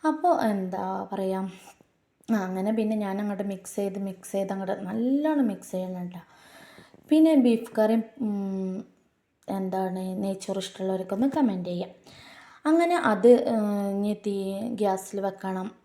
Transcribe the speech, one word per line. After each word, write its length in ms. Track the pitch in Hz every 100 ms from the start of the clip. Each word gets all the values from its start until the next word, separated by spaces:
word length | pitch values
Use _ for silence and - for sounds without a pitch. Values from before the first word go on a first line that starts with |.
അപ്പോൾ 300 | 311 311 359 330
എന്താ 400 | 226 202 185 185 190 190
പറയുക, 360 | 196 196 190 190 190 - - - _ _ _ _ -
ആ, 80 | 220
അങ്ങനെ 340 | 185 185 196
പിന്നെ 240 | 220 214 220
ഞാൻ 200 | 202 190
അങ്ങോട്ട് 260 | 208 202
മിക്സ് 320 | 202 190 - -
ചെയ്ത് 220 | 202 190
മിക്സ് 340 | 196 185 -
ചെയ്ത് 200 | 196 196
അങ്ങോട്ട് 240 | 196 190 196
നല്ലോണം 640 | 180 214 247 277 302 302 240
മിക്സ് 260 | 190 -
ചെയ്യണം 340 | 185 185 180 180
ട്ടോ. 120 | 180 - - - - - - - - -
പിന്നെ 260 | 302 320 302
ബീഫ് 360 | 240 226 -
കറിയും, 300 | - 214 226 220 -
ഉം, 560 | 226 202 196 190 190 185 190 _ _ _ _ _ -
എന്താണ് 540 | 196 190 190 190 185 185 185
നെയ്ച്ചോറ് 420 | 196 190 - 196
ഇഷ്ടമുള്ളവർക്കൊന്ന് 720 | 185 - 190 190 190 202 269
കമന്റ് 400 | 302 262 185 175
ചെയ്യാം. 220 | 175 180 - - - - - - -
അങ്ങനെ 320 | 294 320 339 349
അത്, 240 | 247 208 226 247 -
ഏ, 60 | 226 214 202 202
ഇനി 240 | 196 202 208
തീ 140 | 214 196 196 196 226
ഗ്യാസിൽ 460 | 226 208 190 190 196
വെക്കണം. 480 | 196 190 190 190 190 -